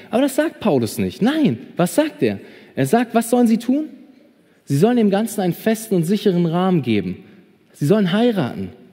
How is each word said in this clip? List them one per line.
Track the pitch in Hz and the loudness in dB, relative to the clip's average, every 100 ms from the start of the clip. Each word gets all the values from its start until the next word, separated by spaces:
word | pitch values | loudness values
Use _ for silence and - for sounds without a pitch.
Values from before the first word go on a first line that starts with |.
| - | -4
Aber | 233 | -2
das | 277 - | 0 0
sagt | 311 - | -2 -2
Paulus | 220 139 113 - | 0 0 0 -2
nicht. | 92 - | -4 0
Nein, | 233 320 240 113 - - | -2 2 0 0 -6 -2
was | 180 | 0
sagt | - 311 - | 0 -2 0
er? | 113 101 - - - - | -2 -2 -12 -20 -12 -4
Er | 135 | 0
sagt, | 233 240 | 0 0
was | 226 226 | -2 0
sollen | 247 233 | 2 2
sie | 233 | 2
tun? | - 277 311 - - - _ _ _ _ - | 0 -2 -4 -12 -20 -20 _ _ _ _ -4
Sie | 139 | 2
sollen | 214 247 | 2 4
dem | 214 | 2
Ganzen | 196 226 - | 2 -2 -2
einen | 180 | -2
festen | 165 214 220 - | -2 -2 -2 0
und | 185 | -2
sicheren | 160 208 208 175 170 | 0 0 2 2 0
Rahmen | 175 185 180 | 0 2 0
geben. | 117 104 90 90 - - - _ _ | 0 -2 -2 -8 -14 -20 -20 _ _
Sie | - 143 | -6 0
sollen | 214 185 | 2 2
heiraten. | 202 240 202 120 - 92 - - | 2 0 0 -4 -4 -10 -12 -20